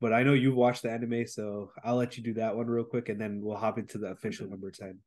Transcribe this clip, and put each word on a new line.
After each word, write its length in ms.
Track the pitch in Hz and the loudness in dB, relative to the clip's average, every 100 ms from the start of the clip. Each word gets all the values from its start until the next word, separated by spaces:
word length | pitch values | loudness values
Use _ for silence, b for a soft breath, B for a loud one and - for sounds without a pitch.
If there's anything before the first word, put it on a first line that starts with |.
But 140 | 117 | 4
I 80 | 113 | 6
know 100 | 131 | 6
you've 220 | 139 131 | 6 6
watched 280 | 127 123 120 | 6 4 4
the 80 | 117 | -2
anime, 360 | 117 120 117 117 | -2 -2 0 -2
so 440 | - 104 101 98 - | -4 -6 -6 -8 -8
I'll 120 | 117 123 | 0 0
let 200 | 120 123 | 0 -2
you 60 | |
do 100 | 117 | -6
that 220 | 110 113 107 | -2 -2 -2
one 100 | 117 | 0
real 180 | 117 | 0
quick, 260 | 117 123 120 | 0 -4 -4
and 100 | 107 | -4
then 200 | 110 104 | -4 -4
we'll 160 | 104 104 | -4 -2
hop 200 | 110 107 | -2 -2
into 200 | 104 107 | -6 -6
the 80 | 101 | -8
official 420 | 92 110 - 104 | -6 -8 -6 -10
number 220 | 98 98 | -10 -12
ten. 280 | 95 98 92 | -12 -14 -14